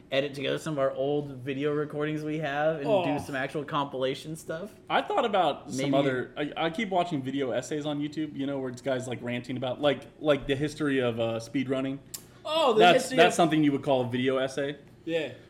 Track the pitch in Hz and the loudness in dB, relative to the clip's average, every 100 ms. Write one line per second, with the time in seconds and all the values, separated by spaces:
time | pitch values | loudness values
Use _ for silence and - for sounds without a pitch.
0 | - 135 143 139 131 147 160 143 135 131 | -4 -2 -2 -4 -4 -4 -4 -2 -2 0
1 | 139 147 143 131 131 135 147 147 147 147 | -2 -2 -4 -10 -6 -4 -2 -2 -4 -4
2 | 151 151 151 156 147 143 156 160 143 196 | -4 -4 -4 -4 -4 0 0 0 2 2
3 | 165 143 139 135 143 156 139 147 139 131 | 2 -2 -4 -4 -4 -4 -4 -2 -2 0
4 | 131 143 156 160 - 160 208 - - 185 | -2 -2 -8 -12 -10 -10 -10 -14 0 0
5 | - 415 233 202 156 135 - 127 139 139 | 2 0 2 4 2 0 -8 -4 2 2
6 | 143 127 - - 147 - 165 165 208 185 | 2 0 -4 -6 -6 -2 -4 -2 0 0
7 | 175 147 127 139 131 120 - 156 147 143 | 0 -2 -4 -2 0 -2 -2 -4 -4 -4
8 | 147 160 151 139 135 139 131 120 139 127 | -4 -4 -6 -4 -4 -4 -6 -6 -4 -2
9 | 120 117 120 120 123 120 110 104 147 139 | -4 -6 -4 -6 -6 -6 -4 0 0 0
10 | - - 151 139 143 135 147 147 147 135 | -6 -4 2 2 2 -2 -2 -2 0 2
11 | 120 117 113 113 - 139 127 131 135 139 | 2 0 -2 -2 -4 -4 0 -2 -2 -6
12 | - - - - - 320 277 202 175 - | -10 -18 -18 -14 -4 2 4 8 8 8
13 | - - 175 - 165 156 147 139 143 131 | 4 6 6 6 4 6 4 2 2 2
14 | 120 123 131 131 135 147 139 151 - - | 2 0 2 2 0 -2 -6 -6 -16 -14
15 | 160 160 135 117 | -4 -4 -4 -10